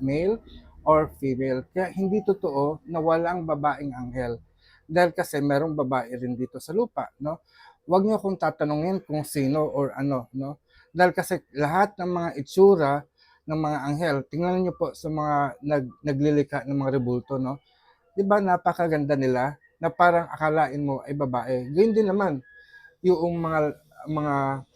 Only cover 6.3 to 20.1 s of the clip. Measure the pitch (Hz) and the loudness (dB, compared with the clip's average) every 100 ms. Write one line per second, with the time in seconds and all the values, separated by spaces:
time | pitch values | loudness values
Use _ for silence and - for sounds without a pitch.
6.3 | 120 127 127 - 180 240 - 120 - 147 | -6 -6 -10 -6 -2 -2 -4 -8 -8 -8
7.3 | 165 _ _ - _ - 180 202 214 196 | -8 _ _ -20 _ 0 2 4 0 -2
8.3 | 185 160 151 151 151 170 190 - 151 143 | -2 -2 0 -2 0 -2 -4 -4 -6 -4
9.3 | 147 135 147 151 135 139 131 139 135 117 | -2 0 0 0 0 -4 -2 -2 -2 -6
10.3 | 131 135 143 _ _ _ 160 180 180 170 | -8 -8 -10 _ _ _ 2 2 2 -4
11.3 | 180 _ 135 147 175 202 202 180 175 170 | -4 _ -4 0 2 0 -2 -4 -4 -4
12.3 | 143 135 - 196 190 143 143 143 _ _ | -6 -4 6 8 8 4 0 -4 _ _
13.3 | _ - 156 151 156 139 147 175 - - | _ -8 -4 -2 -2 -4 -2 0 -2 -4
14.3 | 147 175 185 185 175 160 - 160 156 151 | -4 0 0 0 -2 -6 -6 -6 -4 0
15.3 | 147 143 - 143 147 127 - 147 139 151 | 0 0 -4 -2 -2 -2 -6 -4 0 2
16.3 | 147 143 143 131 139 135 135 120 123 - | 2 2 -2 -4 -2 0 0 0 -2 -4
17.3 | 135 127 143 _ _ _ _ _ - 196 | -4 -4 -8 _ _ _ _ _ -4 2
18.3 | 208 196 180 180 170 170 156 143 143 131 | 2 2 0 0 0 0 0 0 0 2
19.3 | 123 131 147 _ - 165 165 175 | 0 0 -6 _ -6 -4 4 4